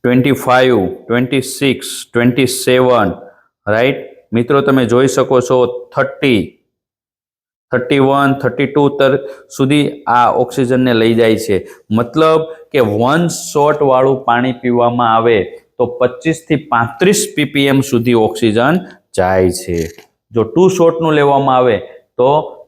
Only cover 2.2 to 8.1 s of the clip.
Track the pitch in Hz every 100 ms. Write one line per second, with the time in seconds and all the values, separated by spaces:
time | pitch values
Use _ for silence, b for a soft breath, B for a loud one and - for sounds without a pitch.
2.2 | 120 120 127 - - 127 127 120 98 85
3.2 | B B B _ - 107 127 - - -
4.2 | _ 113 120 139 139 135 120 120 131 127
5.2 | 127 131 123 131 120 - - - 175 -
6.2 | 143 113 78 _ _ _ _ _ _ _
7.2 | _ _ _ _ _ 127 - 143 135